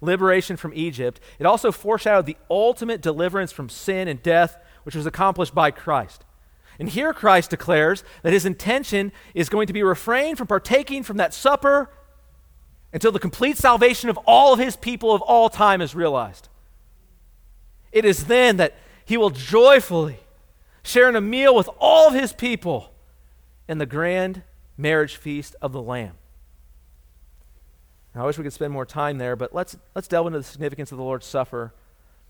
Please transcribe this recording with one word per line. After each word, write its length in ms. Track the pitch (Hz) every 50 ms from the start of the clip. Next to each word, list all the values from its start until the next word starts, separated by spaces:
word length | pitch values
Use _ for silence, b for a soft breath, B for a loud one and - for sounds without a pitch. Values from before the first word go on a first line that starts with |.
liberation 560 | 147 165 180 185 190 185 185 190 - - 185
from 160 | - - 160 -
Egypt, 460 | 156 165 170 135 120 123 123 - b b b b b
it 80 | 143
also 240 | 175 220 220 - 233
foreshadowed 560 | 180 - - 202 226 208 - 214 208 190 170
the 120 | 135 160 - _ -
ultimate 540 | 170 196 214 233 247 - 233 226 226 180
deliverance 500 | 143 165 151 151 170 180 175 196 185 165
from 160 | - - 139 117
sin 400 | - - - 196 190 185 190 175
and 120 | 143 123
death, 340 | - 170 165 170 175 165 - b b b b b b
which 120 | 151 -
was 100 | 156 147
accomplished 480 | 160 - - 190 196 180 180 180 - -
by 160 | 180 160 147
Christ. 540 | - - - 170 151 131 107 95 - - - _ _ b b b b b b b b b
And 100 | 147 214
here 240 | 147 220 285 320
Christ 380 | 311 - - 208 190 185 170 -
declares 520 | 175 - - - 180 151 151 165 196 196 B B B B
that 100 | B 165
his 140 | 180 196 165
intention 640 | 190 185 - - 196 240 277 285 - 214 202 196 202 B B B B B
is 160 | 151 165 -
going 160 | - 208 220
to 60 | 196
be 100 | 185 208
refrained 560 | 208 185 175 170 - 220 233 254 285 320 320 -
from 80 | 247
partaking 560 | - 202 190 - - 233 277 285 - 277 277
from 160 | 233 - 208 208
that 160 | 180 160 -
supper 560 | - - 269 285 277 - 277 285 285 269 - - - - _ _ _ _ _ _ _ _ _ _ - - _ - _ _ _
until 200 | - 165 202 226
the 80 | 196 196
complete 360 | - 180 - - 240 285 294
salvation 540 | - - 262 240 214 233 247 247 - - 233
of 80 | - - -
all 260 | 220 233 247 277 285
of 60 | 254 220
his 180 | 254 262 -
people 360 | - - 240 247 214 233 220
of 100 | 214 190
all 260 | 185 - 240 233 226 220
time 320 | - - 208 208 196 185
is 140 | 175 135 143
realized. 540 | 175 170 156 139 127 117 101 90 - - _ _ _ _ _ _ _ _ _ _ _ _ _ _ _ _ _ _ _ _ - - - - - - _ _ _
It 120 | - 220 220
is 200 | 208 185 - 143
then 320 | 147 233 247 254 247 208
that 180 | 180 170 147 b b b b b b b
he 120 | - 220
will 140 | 233 220 196
joyfully 880 | 139 127 127 123 180 220 240 269 277 262 - - 180 165 156 147 127 - - _ _ _ _ _ _ _ _ _ _ _
share 260 | - - - 240 247 254
in 60 | 240
a 60 | 220
meal 340 | 202 208 233 262 269 277 254
with 140 | 220 180 - - -
all 300 | - - 320 320 311 311
of 60 | 254
his 180 | 262 269 -
people 600 | - - 240 247 233 - - 175 147 117 - - _ _ _ _ _ _ _ _ _ _ _ _ _ _ _ -
in 100 | 160 156
the 80 | 151
grand 560 | 127 127 151 165 175 180 185 185 185 190 185 - _ _ _ - _ _
marriage 380 | - 143 151 160 156 151 139 -
feast 400 | - - 151 143 147 143 - - -
of 80 | - 139
the 100 | 131 135
Lamb. 320 | 120 117 123 123 113 95 85 - _ _ _ _ - _ _ _ _ _ _ _ _ _ _ _ _ _ _ _ _ _ _ _ _ _ _ _ _ _ _ _ _ _ _ _ _ _
Now, 120 | - 120 120
I 20 |
wish 120 | 143 147 160
we 60 | 151
could 80 | 143
spend 200 | - - 156 147
more 140 | 143 135 127
time 320 | - - 147 147 147 147 131
there, 180 | 123 123 123
but 180 | 117 127 120 -
let's, 220 | 170 180 - - - _ _ _
let's 140 | 190 - -
delve 180 | 180 170 165
into 140 | 170 160 147
the 40 | 131
significance 460 | - - 139 151 143 139 139 143 -
of 80 | 139 127
the 60 | 131
Lord's 220 | 131 131 123 -
Supper 460 | - - 139 127 - - 120 117 117 - _ _ _ _ _ _ _ _ _ _ _